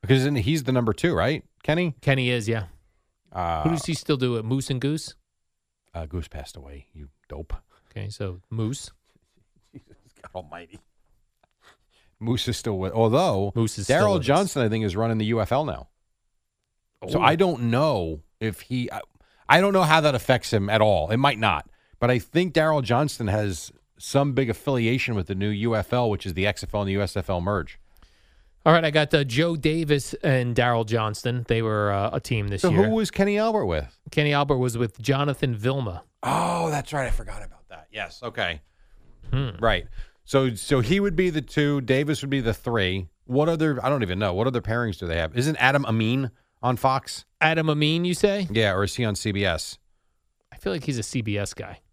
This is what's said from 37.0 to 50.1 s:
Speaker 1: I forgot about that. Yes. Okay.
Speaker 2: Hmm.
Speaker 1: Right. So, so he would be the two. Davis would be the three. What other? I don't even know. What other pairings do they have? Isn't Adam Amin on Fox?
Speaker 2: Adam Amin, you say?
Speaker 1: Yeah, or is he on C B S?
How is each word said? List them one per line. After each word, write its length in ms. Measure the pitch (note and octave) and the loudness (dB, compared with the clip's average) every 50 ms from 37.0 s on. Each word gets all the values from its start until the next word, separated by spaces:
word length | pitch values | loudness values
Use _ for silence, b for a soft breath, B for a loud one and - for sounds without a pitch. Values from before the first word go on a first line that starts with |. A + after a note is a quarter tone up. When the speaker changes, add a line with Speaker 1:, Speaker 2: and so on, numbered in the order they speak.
| C3 | -2
Speaker 1:
I 40 | A#2+ - | -2 -2
forgot 320 | - A2+ - - - - | -2 -4 -6 -12 -12 -12
about 240 | - - - _ _ | -14 -16 -20 _ _
that. 180 | F#2 D#2+ D2+ _ - | -20 -20 -20 _ -12
Yes. 280 | A2 G2+ E2+ - - - | -10 -10 -10 -12 -12 -12
Okay. 360 | A#2+ A2 - G#2+ F2 E2+ D#2 - _ _ _ - _ - - - - - - - - B2 | -10 -6 -4 -4 -4 -4 -6 -10 _ _ _ -20 _ -20 -20 -20 -20 -20 -20 -8 -4 -4
Speaker 2:
Hmm. 180 | C3 C#3 B2+ G#2 F2 | -2 -2 -4 -6 0
Speaker 1:
Right. 260 | A2 A#2 G#2 F2+ - - b b b b b b b | 2 2 2 2 -2 -6 b b b b b b b
So, 320 | - - C#3 C3+ C3 A#2 | 0 2 2 4 4 0
so 240 | F#2+ - - D3 C3 | -4 -2 0 2 2
he 180 | A#2+ G#2 F3+ G3 | 4 2 2 2
would 160 | G3+ G3+ F3 | 2 0 0
be 160 | D#3+ F#3 F3+ | 0 0 0
the 120 | E3 D#3 C3 | 0 -2 -6
two. 380 | - - - D3 C#3+ D3 C#3+ C3 | -4 -2 0 0 2 0 -2 0
Davis 400 | A2 C3 C3 D3 C#3+ D#3 - - | 0 0 0 2 0 -2 -4 -2
would 80 | C#3 | -2
be 100 | C3+ C#3 | -2 0
the 120 | B2 A2+ G#2+ | 0 0 -2
three. 540 | - - - A#2 A#2 G2 F#2 F#2 G2 F#2 - _ _ _ | -2 -2 -2 0 2 2 2 0 -2 -6 -8 _ _ _
What 220 | - B2 C3+ D3 D#3+ | -2 0 2 2 2
other? 300 | E3 D#3+ D#3 D#3 D3 B2 G#2 | 2 2 2 0 0 0 0
I 20 | C3 | 0
don't 140 | C#3+ C#3+ A#2 | 0 0 0
even 160 | F#2 F2+ F#2+ | -2 0 0
know. 160 | G#2 G2 F2 | 0 0 0
What 140 | F#2 A2+ C3 | 0 0 0
other 120 | B2+ A#2+ | 0 -2
pairings 380 | - - A2+ A#2 A#2+ A2+ F#2+ - | -2 -2 -2 -2 -2 -2 -4 -4
do 80 | - | -4
they 120 | F2 E2 E2 | -4 -2 -2
have? 180 | E2 D#2+ - A#2+ | -2 -2 -2 -2
Isn't 160 | B2+ D3+ D#3+ - | -2 -2 0 2
Adam 280 | B2 C3 C#3 C#3+ C#3 | 2 4 4 2 0
Amin 460 | B2 A2 A2+ A2 A2 A#2+ C3+ C3+ B2 - _ _ _ _ _ | 0 0 0 0 0 0 -2 -2 -4 -8 _ _ _ _ _
on 160 | - B2 B2+ | -2 -2 -2
Fox? 480 | A#2 - C3+ C3 C3+ - - - - - _ _ _ | 2 0 0 0 0 -4 -8 -16 -16 -16 _ _ _
Speaker 2:
Adam 300 | - D#3 D#3+ D#3+ D#3+ D#3+ | 2 2 2 2 0 0
Amin, 340 | D3+ D3+ D3+ D3+ D#3 E3 F3 | 0 2 2 0 0 0 0
you 100 | F3+ F3 | -2 -2
say? 340 | - - G#3 G3 G#3 F#3+ E3 | 2 2 0 0 0 -4 -2
Speaker 1:
Yeah, 220 | G#2 A2 A2 G2+ F#2+ | 0 2 2 2 2
or 80 | F#2 G2+ | 0 0
is 140 | F#2+ - | -2 -2
he 80 | - B2 | -2 -2
on 100 | A2 G#2 | -2 -2
C 160 | - - A2 | -2 -4 -4
B 140 | G2+ G2 G2+ | -2 0 0
S? 340 | F#2+ E2 D#2+ - - - - _ _ _ _ _ _ | 0 -2 -2 -6 -10 -14 -18 _ _ _ _ _ _